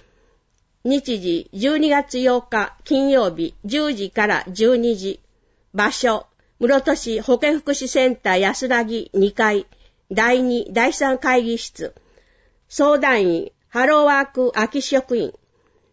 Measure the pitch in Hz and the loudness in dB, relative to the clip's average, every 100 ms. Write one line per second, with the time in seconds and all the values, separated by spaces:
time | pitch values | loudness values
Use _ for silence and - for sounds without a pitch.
0 | _ _ _ _ _ _ _ _ 240 277 | _ _ _ _ _ _ _ _ -2 -2
1 | 262 220 180 170 - 196 262 302 302 285 | -2 -6 -2 -4 -4 -4 -2 2 2 2
2 | 285 254 254 247 247 220 196 - - 277 | 0 -2 0 0 -2 -4 -4 -8 -2 0
3 | 269 269 202 165 165 - 202 285 302 226 | 4 2 2 -2 -8 -8 -6 -2 -2 -4
4 | 196 - 208 175 - 185 220 247 233 208 | -6 -2 0 0 -4 0 2 2 0 -2
5 | 190 - _ _ _ _ _ 196 208 - | -6 -10 _ _ _ _ _ -2 -2 0
6 | 247 214 - _ _ - 240 269 269 294 | -2 -2 -6 _ _ -2 2 2 2 -2
7 | 233 214 220 247 294 302 294 - 262 285 | -2 -6 0 0 2 -2 -2 -4 -2 0
8 | 262 240 202 185 196 - 254 247 220 226 | 2 0 0 0 0 -2 -2 -2 -2 -6
9 | - 196 202 - 220 202 - _ _ _ | -4 0 0 2 0 0 -4 _ _ _
10 | - 196 233 254 254 240 - 196 254 294 | -8 -2 2 2 2 -2 -2 0 0 0
11 | 277 262 269 254 226 233 - - 160 - | -2 0 2 0 0 -6 -8 -12 -12 -12
12 | _ _ _ _ _ _ _ - 285 294 | _ _ _ _ _ _ _ 0 2 4
13 | 277 240 185 165 - _ _ 233 269 302 | 2 2 2 0 -4 _ _ -2 2 4
14 | 294 277 269 254 247 - 220 285 262 269 | 4 2 0 -2 -2 0 -2 -4 -2 -2
15 | 262 233 151 - _ _ _ _ _ | 0 -4 -4 -8 _ _ _ _ _